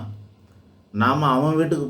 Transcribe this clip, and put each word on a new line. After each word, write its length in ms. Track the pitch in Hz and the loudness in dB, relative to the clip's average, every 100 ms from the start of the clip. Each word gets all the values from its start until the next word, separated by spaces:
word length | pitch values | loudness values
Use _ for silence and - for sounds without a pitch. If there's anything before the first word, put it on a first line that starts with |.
| - - - - - - - _ _ 104 | -6 -14 -20 -20 -20 -20 -20 _ _ -2
நாம 260 | 120 143 147 131 | 0 2 2 2
அவன் 220 | 156 156 | 2 2
வீட்டுக்கு 280 | 156 147 135 | 0 -2 -2